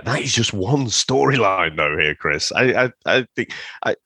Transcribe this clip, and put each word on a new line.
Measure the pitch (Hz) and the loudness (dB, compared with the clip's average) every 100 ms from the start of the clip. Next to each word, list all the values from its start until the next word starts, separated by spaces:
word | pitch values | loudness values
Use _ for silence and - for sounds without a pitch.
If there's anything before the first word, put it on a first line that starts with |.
| 120 | 0
that | 135 | -2
is | 135 | -2
just | 113 113 | -2 -2
one | 104 95 143 123 | -2 0 0 0
storyline, | - - 131 139 131 101 95 82 78 | -2 0 2 2 2 2 2 0 0
though, | 76 78 | -2 0
here, | 78 73 | 0 0
Chris. | 80 76 - | -2 -2 -2
I, | - 127 110 127 | 2 2 2 0
I, | - - | -2 0
I | 120 117 - | 0 0 -6
think | 117 - - - - | -8 -8 -14 -6 -4
I, | - | -4